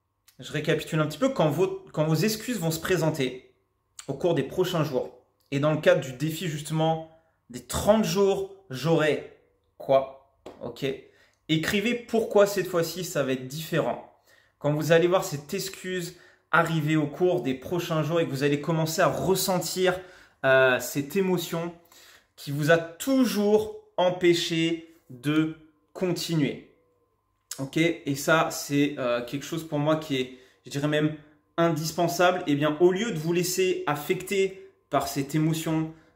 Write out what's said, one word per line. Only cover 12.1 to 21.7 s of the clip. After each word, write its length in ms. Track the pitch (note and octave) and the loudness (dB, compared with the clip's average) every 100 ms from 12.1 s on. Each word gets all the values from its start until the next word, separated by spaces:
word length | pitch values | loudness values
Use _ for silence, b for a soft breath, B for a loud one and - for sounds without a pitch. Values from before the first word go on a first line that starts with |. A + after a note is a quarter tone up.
| A3+ G#3+ G3+ G3+ | -2 2 4 4
cette 200 | G3 E3+ | 2 -2
fois-ci 360 | E3+ E3 F#3 | -2 -2 -4
ça 200 | E3+ D#3 | -6 -2
va 100 | C3 | -2
être 140 | C3 C3 | -2 -6
différent. 640 | D3 D#3+ E3 B2 - - _ b b b b | -10 -4 -2 -2 -4 -10 _ b b b b
Quand 140 | D3 | -2
vous 180 | D3+ D3 | -2 4
allez 160 | E3 E3+ | 4 6
voir 160 | F#3 | 2
cette 300 | - C#3+ - | 0 -8 -6
excuse 600 | G3 F3+ - F#3 F#3 E3 b b b b | -6 -6 -10 -8 -6 -8 b b b b
arriver 440 | E3 D#3+ D#3+ D3 D#3 | 2 2 0 2 2
au 120 | D3 | 0
cours 340 | - F3+ E3+ | 2 2 2
des 120 | C3+ | -2
prochains 500 | C3 - F3+ E3 D#3+ | -4 -4 -6 -2 -2
jours 160 | D3 E3+ | 0 0
et 60 | D3 | 0
que 60 | |
vous 120 | C3+ | 0
allez 180 | C#3+ C#3+ | 0 0
commencer 400 | D#3 D#3+ D#3+ - | 0 0 0 2
à 60 | E3 | 2
ressentir, 920 | B2 C#3 F#3 - F3+ E3 F#3 F3+ F3+ B B B B C3+ | 2 0 0 2 0 -2 0 2 0 B B B B 4
euh, 340 | C3 C3 B2 | 6 6 4
cette 360 | - D3 C#3 G3 | -2 -6 -2 0
émotion 580 | F#3 F3+ - E3+ E3+ | 0 0 -2 -6 -6